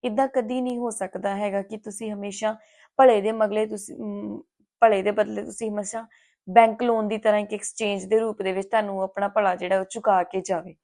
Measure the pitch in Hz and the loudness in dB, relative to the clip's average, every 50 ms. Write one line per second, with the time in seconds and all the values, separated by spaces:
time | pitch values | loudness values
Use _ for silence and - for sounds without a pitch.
0 | - 247 214 220 269 269 - 269 233 214 247 254 254 254 247 240 240 233 214 - | -4 -2 0 0 0 2 0 -2 -2 0 -2 -2 -2 -2 -4 -4 -4 -6 -4 -6
1 | 196 190 - 185 196 202 196 196 208 208 190 202 190 196 214 214 214 214 202 - | -8 -8 -8 -6 -4 -4 -4 -2 -4 -2 -2 -4 -4 -4 -10 -12 _ -12 -12 -8
2 | 226 214 214 202 202 202 196 202 220 214 220 220 _ _ _ _ - _ _ - | -8 -8 -8 -8 -8 -10 -8 -4 -4 -4 -4 -4 _ _ _ _ -20 _ _ 6
3 | 269 262 240 208 196 214 220 220 214 208 202 214 214 220 214 202 196 - - - | 8 8 8 6 4 0 0 2 0 0 2 -2 -2 -2 -4 -10 -10 -14 -14 -10
4 | 220 208 202 202 208 214 202 - - _ _ _ _ _ _ _ 233 226 214 190 | -10 -8 -8 -8 -8 -10 -10 -12 -14 _ _ _ _ _ _ _ 6 6 6 4
5 | 190 208 202 208 208 208 214 202 208 - 196 - 233 214 208 208 202 196 - 226 | 0 0 0 0 -2 -2 -2 -8 -8 -10 -10 -8 -6 -6 -4 -6 -8 -8 -10 -12
6 | 226 226 _ _ _ _ _ _ _ - 185 233 226 220 220 220 247 240 233 220 | -12 -14 _ _ _ _ _ _ _ 4 6 6 6 6 4 0 0 0 2 2
7 | 214 208 214 214 220 220 208 208 208 202 214 202 - - - - 220 208 202 196 | 0 -2 -2 0 2 2 2 2 0 -4 -8 -8 -8 -10 -8 -4 -4 -2 -2 -4
8 | 185 190 220 220 226 226 214 214 190 190 185 190 190 196 - 220 214 202 196 190 | -2 2 2 2 2 0 -4 -4 -4 -2 -2 -2 -4 0 0 0 0 0 -4 -4
9 | 190 190 190 202 202 202 202 220 208 190 180 185 - 180 190 190 190 190 - 226 | -4 -4 -2 -4 -4 0 0 2 2 2 0 0 0 0 0 0 0 -4 -8 -2
10 | 208 220 202 185 175 - - 190 180 - 190 165 165 185 160 _ | 2 2 4 4 2 0 -4 -6 -4 -2 -4 -4 -4 -10 -20 _